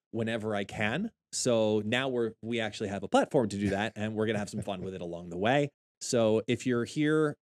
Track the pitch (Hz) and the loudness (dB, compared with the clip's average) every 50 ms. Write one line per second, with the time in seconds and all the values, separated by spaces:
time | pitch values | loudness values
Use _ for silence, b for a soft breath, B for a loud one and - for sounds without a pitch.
0 | _ _ - 113 113 113 113 113 104 110 107 101 104 - - - 107 107 120 165 | _ _ -4 -4 -2 -2 -2 -2 -2 -2 -2 -2 -4 -4 -4 -2 -2 -2 0 -2
1 | 214 226 - _ _ _ - - - 127 117 113 110 107 107 110 104 107 120 123 | -4 -6 -8 _ _ _ -8 -2 2 4 4 4 4 4 2 2 2 0 0 0
2 | 135 135 127 123 117 110 107 - - 113 120 113 110 107 - - 117 95 101 98 | 0 0 0 0 -2 -2 -4 -8 -6 -4 -4 -2 -2 -4 -4 -6 -6 -4 -4 -6
3 | 98 - - 269 277 - - 147 120 104 104 98 104 98 95 98 107 117 - 104 | -2 2 2 2 4 4 4 2 2 2 0 0 0 0 2 0 0 -2 -2 -4
4 | 104 110 110 107 110 110 110 104 104 92 - 104 - 101 98 92 92 95 95 90 | -4 -4 -2 0 0 0 0 -2 -4 -4 -6 -6 -6 -6 -6 -6 -8 -8 -8 -8
5 | 87 85 85 85 87 87 85 87 101 113 135 147 147 139 - _ _ _ _ _ | -8 -8 -8 -10 -10 -10 -4 0 2 2 4 4 2 0 -4 _ _ _ _ _
6 | - - - 120 113 110 107 110 104 - 120 117 - 131 123 120 117 113 - 151 | -4 0 2 4 4 4 4 2 2 0 -2 0 0 0 0 0 -2 -2 -2 0
7 | 147 151 156 156 156 147 143 - _ | 0 2 2 2 2 0 -2 -6 _